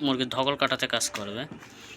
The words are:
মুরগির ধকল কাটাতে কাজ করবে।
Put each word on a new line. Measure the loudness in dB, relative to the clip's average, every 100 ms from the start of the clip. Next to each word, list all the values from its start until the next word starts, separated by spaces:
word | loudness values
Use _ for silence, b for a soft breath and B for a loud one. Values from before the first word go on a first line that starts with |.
মুরগির | 2 2 2 2
ধকল | 2 4
কাটাতে | 2 4 2
কাজ | 0 0 -2
করবে। | -6 -6 -8 -12 B B B